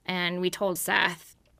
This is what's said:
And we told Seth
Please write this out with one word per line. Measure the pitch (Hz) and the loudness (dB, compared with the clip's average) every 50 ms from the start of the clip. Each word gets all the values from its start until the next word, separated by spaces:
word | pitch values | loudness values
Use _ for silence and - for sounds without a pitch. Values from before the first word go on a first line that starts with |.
| - | -8
And | - 185 180 175 175 180 180 | -6 -4 -2 -2 -2 0 0
we | 185 185 | 0 -2
told | 180 - 202 190 175 | 0 0 -2 -2 -2
Seth | 175 - 185 202 202 180 175 170 - - - - _ _ _ _ | -2 0 2 2 4 2 2 0 -6 -12 -20 -20 _ _ _ _